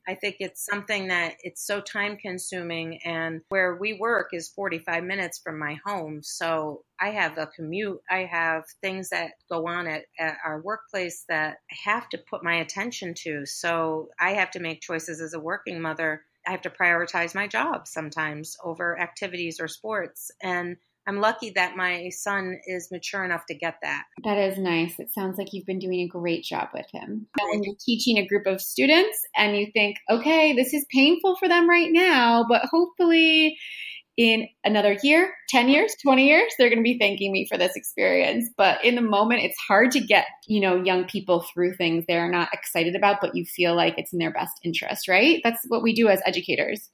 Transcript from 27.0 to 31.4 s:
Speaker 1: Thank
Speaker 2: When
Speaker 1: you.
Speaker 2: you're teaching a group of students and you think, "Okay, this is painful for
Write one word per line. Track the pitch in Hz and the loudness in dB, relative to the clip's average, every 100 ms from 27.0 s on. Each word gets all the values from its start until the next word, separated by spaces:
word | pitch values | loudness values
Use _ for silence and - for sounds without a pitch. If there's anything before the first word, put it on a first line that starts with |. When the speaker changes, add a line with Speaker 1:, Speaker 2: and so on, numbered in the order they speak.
| - 214 214 - | -10 -10 -8 -6
Speaker 1:
Thank | 208 | -2
Speaker 2:
When | 214 | -2
Speaker 1:
you. | 196 | -4
Speaker 2:
you're | 202 | -6
teaching | - 226 247 220 | -2 0 2 2
a | 196 | 2
group | 202 196 | 0 0
of | 190 | -2
students | - - 269 320 415 - - - | -4 0 4 6 4 0 -4 0
and | 208 208 | 2 2
you | 208 | 0
think, | 226 208 202 - | 0 0 0 0
"Okay, | 233 269 320 311 | 2 4 4 6
this | 247 262 | 4 2
is | 302 - | 0 0
painful | 254 277 339 392 | 4 6 6 2
for | 359 | 2